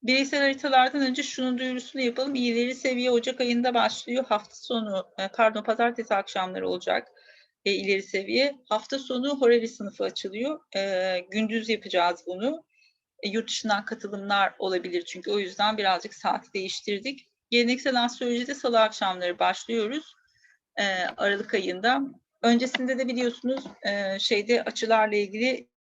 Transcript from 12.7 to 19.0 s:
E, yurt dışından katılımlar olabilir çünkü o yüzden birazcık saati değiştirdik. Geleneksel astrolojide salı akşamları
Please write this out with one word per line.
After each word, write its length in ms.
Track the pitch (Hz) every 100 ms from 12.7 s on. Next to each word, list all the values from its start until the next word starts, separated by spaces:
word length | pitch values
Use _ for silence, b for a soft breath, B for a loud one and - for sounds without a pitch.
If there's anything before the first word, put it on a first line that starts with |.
| b b b _ _
E, 60 | 202
yurt 200 | 208 226
dışından 360 | - 220 208 208
katılımlar 680 | 220 202 202 196 202 196 -
olabilir 440 | 190 185 180 175 170
çünkü 260 | 185 180
o 80 | 208
yüzden 380 | 190 185 214 220
birazcık 360 | 202 180 214
saati 400 | - 202 185 -
değiştirdik. 760 | 202 190 - - 202 233 269 - _ _
Geleneksel 540 | 240 240 254 285 247
astrolojide 520 | 240 - 247 240 247 277
salı 260 | 262 233
akşamları 580 | 220 220